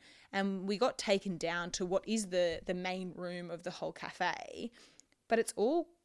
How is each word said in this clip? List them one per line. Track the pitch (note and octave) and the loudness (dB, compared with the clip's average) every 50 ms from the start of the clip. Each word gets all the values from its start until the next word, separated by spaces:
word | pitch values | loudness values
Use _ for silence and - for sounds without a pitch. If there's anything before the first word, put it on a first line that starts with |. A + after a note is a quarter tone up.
| - - - - - _ | -16 -20 -20 -20 -16 _
And | - G3 G3 G3 G3 F#3+ F#3+ | -2 0 2 2 0 0 -2
we | G3 G#3 | -2 2
got | F3+ B3 - - - | 2 2 2 2 0
taken | - A3 G3+ G3 - G3 F3 D#3 | 2 4 4 4 4 -2 -2 -2
down | E3+ E3 E3+ F3 E3+ F3 | -2 -2 -2 -2 -2 -4
to | - - F#3 | -2 -2 0
what | F3 F#3+ F#3+ - - | 2 2 0 2 2
is | A3 A3 G#3 F3+ | 0 0 0 0
the, | F#3 F3+ F3 E3+ E3 - - | 2 2 4 2 2 -2 -2
the | - F3+ | -4 -2
main | F3+ F3+ F#3 F#3 F#3+ F#3 F3+ D#3 | -2 -2 -2 -4 -4 -6 -6 -6
room | F3 F3+ F3 F3 F3 F3 E3+ | -6 -6 -6 -4 -6 -6 -8
of | E3+ E3 | -8 -8
the | E3+ E3 | -8 -10
whole | E3 - E3 D#3+ | -8 -6 -6 -6
cafe, | - - - - - - F3+ F3 - - - - - E2+ - A#3 - - - - - - _ _ _ _ _ - | -6 -6 -10 -10 -2 0 0 0 0 -2 -8 -10 -8 -8 -8 -8 -10 -14 -20 -20 -20 -20 _ _ _ _ _ 2
but | A#3 A3+ | 2 2
it's | A3+ - - | 2 0 2
all | - G3+ B3 D#4 F4 E4 - _ _ | 2 4 4 4 2 2 0 _ _